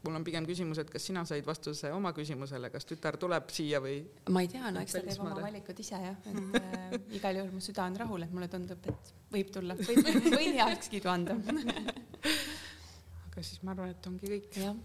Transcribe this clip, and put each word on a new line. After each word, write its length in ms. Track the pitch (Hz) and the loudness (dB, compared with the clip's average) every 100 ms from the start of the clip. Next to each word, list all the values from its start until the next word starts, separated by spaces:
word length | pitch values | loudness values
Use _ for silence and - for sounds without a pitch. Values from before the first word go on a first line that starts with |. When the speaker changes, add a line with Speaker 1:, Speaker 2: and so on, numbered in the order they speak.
Speaker 1:
Mul 120 | 160 160 | -2 -2
on 80 | |
pigem 240 | 165 165 160 | -2 -2 -2
küsimus, 320 | 175 170 156 | -2 -2 -2
et 100 | 156 | -4
kas 140 | - - | -4 -4
sina 160 | 190 165 | -2 -2
said 200 | 147 147 | -2 -2
vastuse 460 | 156 - 147 147 | -4 -4 -4 -2
oma 160 | 170 196 | 0 -2
küsimusele, 600 | 151 151 135 135 135 123 | -2 -4 -4 -4 -6 -6
kas 140 | - - | -8 -8
tütar 340 | 160 156 147 | -2 -2 0
tuleb 320 | 180 170 - | 2 2 0
siia 260 | - 151 147 | -2 2 2
või? 200 | 135 143 160 - - | 2 -4 -6 -10 2
Speaker 2:
Ma 100 | 185 | 4
ei 60 | 180 | 4
tea, 240 | 254 240 | 0 -4
no 80 | 180 | -2
eks 120 | 190 | -2
ta 60 | 185 | -2
teeb 200 | 185 196 | -2 -4
oma 160 | 185 196 | -4 -4
Speaker 1:
Välismaale. 60 | |
Speaker 2:
valikud 360 | 202 214 - 190 | -4 -6 -10 -10
ise, 160 | 214 190 | -8 -6
jah. 200 | 185 196 214 | -6 -6 -6
Et, 300 | 202 190 233 | -4 2 2
äh, 460 | 185 - 185 240 202 | 2 -6 -4 -6 -4
Speaker 1:
<laughs> 40 | 208 | -2
Speaker 2:
igal 160 | 196 190 | 0 0
juhul 160 | 196 | -2
mu 80 | 190 | -6
süda 220 | 185 202 180 | -4 -2 0
on 100 | 190 | 0
rahul, 280 | 233 190 | -4 -4
et 80 | 165 | -4
mulle 160 | 180 175 | -4 -4
tundub, 320 | 185 180 180 196 | -4 -6 -6 -6
et 260 | 196 - - - | -6 -8 -20 -4
võib 200 | 202 196 | 0 0
tulla. 220 | 190 180 180 | -2 -4 -2
Võib, 260 | 196 240 | 6 8
võib, 280 | 311 294 320 | 10 8 8
võin 240 | 294 330 277 | 8 6 8
heakskiidu 500 | 226 - - 208 185 | 6 6 -2 0 2
anda. 280 | 180 175 233 | 4 4 0
<laughs> 760 | 208 302 240 - 214 247 - - 302 302 294 311 - - - - - - - | 2 0 2 0 -2 -4 -10 -2 2 2 0 -6 -10 -14 -16 -18 -16 -14 -10
Speaker 1:
Aga 160 | - | -10
siis 180 | 165 - | -10 -8
ma 80 | 190 | -6
arvan, 220 | 190 185 | -4 -6
et 140 | 180 180 | -6 -8
ongi 180 | 185 196 | -6 -4
kõik. 300 | 208 202 196 | -4 -4 -2
Speaker 2:
Jah. 180 | 196 214 | -2 -2